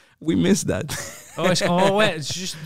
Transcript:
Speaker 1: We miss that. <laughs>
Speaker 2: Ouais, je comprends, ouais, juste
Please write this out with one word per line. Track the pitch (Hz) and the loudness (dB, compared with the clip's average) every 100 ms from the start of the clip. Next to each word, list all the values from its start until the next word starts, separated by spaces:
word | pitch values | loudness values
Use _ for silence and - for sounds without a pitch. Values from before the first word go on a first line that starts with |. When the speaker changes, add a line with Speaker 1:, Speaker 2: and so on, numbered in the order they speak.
| _ _ | _ _
Speaker 1:
We | 151 185 | -2 0
miss | 175 202 147 | 2 2 0
that. | 95 151 | -4 -4
<laughs> | - - - - - | -8 -10 -14 -14 -2
Speaker 2:
Ouais, | 175 | 0
je | 180 | 2
comprends, | 196 175 196 196 | 2 4 4 4
ouais, | 214 160 | 2 2
juste | 135 170 185 156 | -6 -6 -8 -8